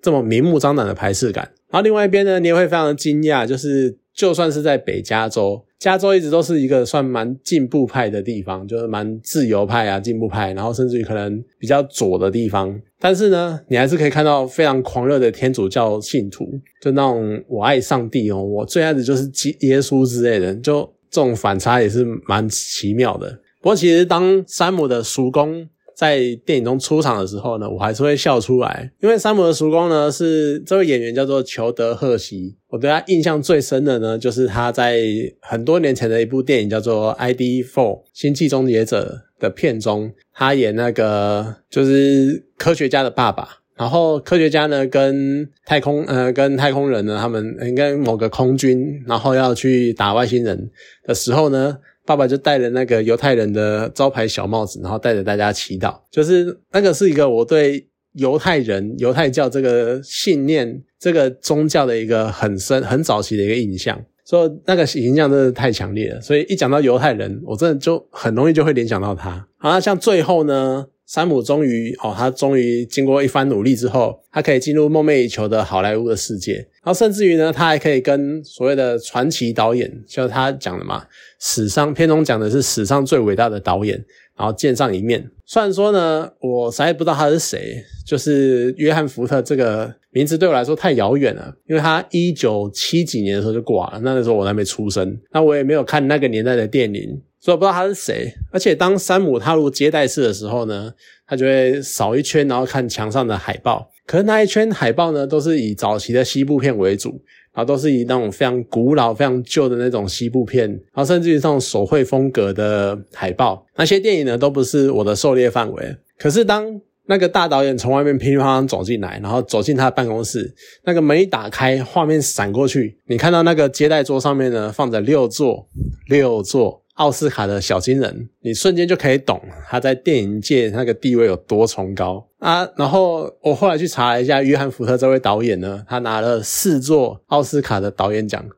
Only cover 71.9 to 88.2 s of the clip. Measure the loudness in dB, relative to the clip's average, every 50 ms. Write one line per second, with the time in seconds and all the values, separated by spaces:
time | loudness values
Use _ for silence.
71.9 | -6 -6 -6 -6 -4 -2 -2 -2 -2 0 0 2 2 2 2 2 0 -2 -4 -4
72.9 | -2 -2 0 2 2 2 2 0 0 0 0 0 0 0 2 2 2 2 0 0
73.9 | 0 0 0 0 -2 -6 _ _ -6 -2 0 2 2 2 2 0 2 2 2 4
74.9 | 2 2 2 4 4 2 2 0 -2 -4 -2 0 0 0 -2 0 -2 0 0 0
75.9 | 0 -2 -2 -2 -2 -4 -4 -6 -8 -8 -6 -6 -6 -6 -8 -14 _ _ _ -2
76.9 | 2 2 2 2 2 2 2 4 4 4 2 2 0 0 0 2 0 2 2 2
77.9 | 0 2 2 2 0 0 0 -2 -6 -8 -10 -14 -8 -2 0 0 2 2 0 0
78.9 | -2 -4 -6 -6 -4 -2 -2 -2 -2 -2 -4 -2 0 0 0 2 0 0 -2 -4
79.9 | -8 -14 -18 -10 -6 -4 -4 -2 -2 -2 -2 -2 -4 -6 -8 -8 -8 -8 -8 -8
80.9 | -10 -10 -10 _ _ -20 -20 -20 _ _ -8 -6 -4 -2 -2 0 0 0 0 0
81.9 | 2 2 2 4 4 4 2 2 0 0 0 0 0 0 0 0 -2 -2 0 0
82.9 | 2 0 2 2 2 2 4 2 2 2 2 0 0 -2 -2 -2 -2 0 0 -2
83.9 | -4 -6 -8 -14 _ _ _ _ _ -6 -4 -4 -4 0 0 0 2 2 0 0
84.9 | 0 -2 -2 -2 -2 -2 -4 -10 -18 -20 _ -2 -2 0 0 2 0 2 2 2
85.9 | 2 2 2 2 0 -2 -2 -6 -10 _ -6 -4 -2 -2 -2 -2 -2 0 0 0
86.9 | 0 0 0 0 0 2 2 2 2 0 0 -4 -6 -8 -8 -10 -12 -12 -14 -14
87.9 | -16 -16 -6 -4 -4 -2